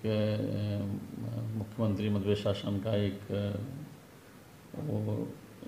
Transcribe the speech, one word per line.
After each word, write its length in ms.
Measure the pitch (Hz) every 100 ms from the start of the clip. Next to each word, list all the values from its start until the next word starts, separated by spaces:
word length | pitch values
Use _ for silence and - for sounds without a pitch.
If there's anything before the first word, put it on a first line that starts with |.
अ, 1500 | 110 107 107 107 107 104 104 101 101 101 - - 113 113 113 110
मुख्यमंत्री 500 | 104 - 107 98 107
मध्य 260 | 101 98
शासन 360 | 101 107 98 104
का 260 | 101 107 104
एक, 240 | 101 98 -
अ, 280 | 101 101 - 107 - - - - - - - - - - - 151
वो 420 | 107 107 107 - - - -